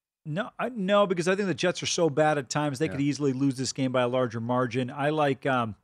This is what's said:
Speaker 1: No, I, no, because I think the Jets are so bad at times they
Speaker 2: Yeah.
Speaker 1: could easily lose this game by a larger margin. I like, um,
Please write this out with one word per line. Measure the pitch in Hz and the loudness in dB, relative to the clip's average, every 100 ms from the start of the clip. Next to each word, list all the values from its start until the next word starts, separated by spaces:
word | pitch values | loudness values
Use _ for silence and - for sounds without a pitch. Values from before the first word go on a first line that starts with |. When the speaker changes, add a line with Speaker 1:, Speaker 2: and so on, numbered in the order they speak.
| _ _ 156 | _ _ -8
Speaker 1:
No, | 160 - - | -8 -8 -6
I, | 226 | -6
no, | 240 185 202 202 | -4 2 4 4
because | 180 165 | 2 0
I | |
think | 190 196 | 0 0
the | |
Jets | 143 180 - | 0 -2 -2
are | 131 | -2
so | - 165 | 2 2
bad | 139 156 147 | 4 2 2
at | 120 | -2
times | 151 151 - | -2 -2 -2
they | 165 | -2
Speaker 2:
Yeah. | |
Speaker 1:
could | 139 | 0
easily | 143 131 143 | -2 0 0
lose | 127 139 127 | 2 0 0
this | 127 | -4
game | - 131 | -2 0
by | 127 | 2
a | 123 | 2
larger | 127 123 113 | 2 0 -2
margin. | 117 123 127 127 123 | -2 0 0 -2 -4
I | 139 147 | -2 0
like, | 156 143 139 | 2 0 0
um, | 139 127 113 98 | 0 0 -2 -6